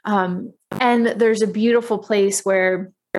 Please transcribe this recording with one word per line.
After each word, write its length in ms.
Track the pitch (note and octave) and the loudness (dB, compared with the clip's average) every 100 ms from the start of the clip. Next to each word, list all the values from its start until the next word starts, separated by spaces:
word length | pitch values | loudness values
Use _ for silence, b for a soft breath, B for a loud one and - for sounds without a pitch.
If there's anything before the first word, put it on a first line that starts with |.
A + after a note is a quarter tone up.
| G#3 | -4
Um, 480 | G3+ F#3 F3+ - - - - | -2 -2 -4 -10 -16 -12 -2
and 280 | B3 A#3+ A#3 | 2 2 2
there's 340 | G3+ A3+ A3 | 2 2 2
a 60 | G#3+ | 0
beautiful 500 | G#3 A3+ A#3 A#3 G3+ | 0 2 2 0 -6
place 440 | - G#3 G3 G3 | -2 0 2 0
where 500 | G3 F#3+ F#3 F#3 F#3 _ _ | 0 0 2 -2 -6 _ _